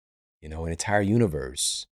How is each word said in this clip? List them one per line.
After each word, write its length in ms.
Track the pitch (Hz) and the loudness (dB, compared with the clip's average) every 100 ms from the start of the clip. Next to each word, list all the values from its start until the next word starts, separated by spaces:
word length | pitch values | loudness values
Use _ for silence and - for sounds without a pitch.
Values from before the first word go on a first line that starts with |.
| _ _ _ _ | _ _ _ _
you 80 | 76 | -10
know, 160 | 78 82 | -6 -4
an 40 | |
entire 320 | 82 - 104 | -4 0 2
universe. 880 | 98 117 107 76 65 65 - - - | 4 4 4 0 -6 -4 -4 -4 -10